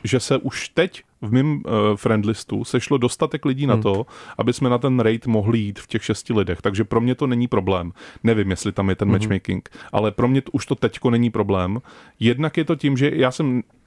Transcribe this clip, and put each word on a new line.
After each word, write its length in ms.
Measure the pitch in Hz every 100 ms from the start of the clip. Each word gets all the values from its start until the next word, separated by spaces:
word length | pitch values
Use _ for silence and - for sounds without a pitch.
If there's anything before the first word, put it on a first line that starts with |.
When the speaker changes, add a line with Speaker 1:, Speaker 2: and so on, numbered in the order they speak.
Speaker 1:
že 160 | - 127
se 180 | - 135
už 320 | 135 - -
teď 340 | - 180 - - _
v 100 | 107
mým, 300 | 123 151 147 -
eh, 40 | 107 104 101
friend 300 | 117 110 104
listu 380 | 113 - 107
sešlo 340 | 110 127 - 139
dostatek 480 | 120 - 156 156 143
lidí 200 | 135 143
na 60 |
Speaker 2:
Hmm. 100 | 110
Speaker 1:
to, 220 | 110 98 120 - - -
aby 160 | 113
jsme 160 | 123 131
na 80 | 120
ten 220 | 135 127
raid 280 | 110 117 -
mohli 320 | 110 104 117
jít 200 | 101 101
v 80 | -
těch 160 | 113 -
šesti 280 | 107 -
lidech, 280 | 110 92 85
takže 220 | 95 92
pro 180 | 107 117
mě 140 | 123 127
to 120 | 139
není 200 | 120 123
problém. 440 | 107 95 92 87 - - -
Nevím, 260 | 113 110 98
jestli 220 | 90 104
tam 180 | 95 98
je 60 | 92
ten 120 | 101
Speaker 2:
Mhm. 60 |
Speaker 1:
matchmaking, 560 | 107 107 95 - 92 - - -
ale 200 | 104 107
pro 160 | 104 120
mě 140 | 135
t-, 80 | -
už 120 | 127 -
to 100 | 135
teďko 340 | 113 - 127
není 200 | 117 120
problém. 520 | 110 101 98 90 110 - - - -
Jednak 380 | 110 123 156 170
je 80 | 156
to 100 | 156
tím, 220 | 143 131
že 140 | 143 156
já 160 | 127
jsem 320 | - 147 123 - _